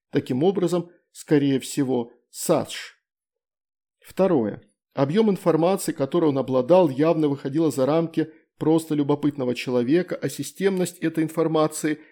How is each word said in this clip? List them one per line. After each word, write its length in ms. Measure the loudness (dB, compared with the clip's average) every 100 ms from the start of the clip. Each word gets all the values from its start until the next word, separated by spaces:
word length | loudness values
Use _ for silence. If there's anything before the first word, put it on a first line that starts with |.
| _
Таким 320 | -4 -2 0
образом, 480 | 0 2 0 -2 -4 _ _
скорее 480 | -12 0 2 4 0
всего, 500 | -2 -4 -2 -2 -4 -12 _
садж. 440 | -6 -2 0 -2 -10 -16 -20 _ _ _ _ _ _ _ _ _ _
Второе. 640 | -8 -2 0 2 -2 -6 -14 _ _
Объем 360 | -4 0 2 0
информации, 640 | 0 0 2 2 0 -4
которой 380 | -4 -2 0 0
он 80 | 0
обладал, 500 | 0 0 4 6 6
явно 400 | 2 2 2 0
выходила 420 | -2 -4 0 0
за 160 | 0 0
рамки 420 | 2 0 -2 -4 -8 _ -4
просто 400 | 2 2 2 -2
любопытного 580 | 0 0 -2 -2 -4
человека, 640 | -4 -2 0 2 0 0 -6
а 80 | -6
системность 720 | -6 -10 -2 -2 0 -4 -4
этой 240 | -4 -2
информации – 800 | -2 -2 0 2 0 -2 -4 -4 -10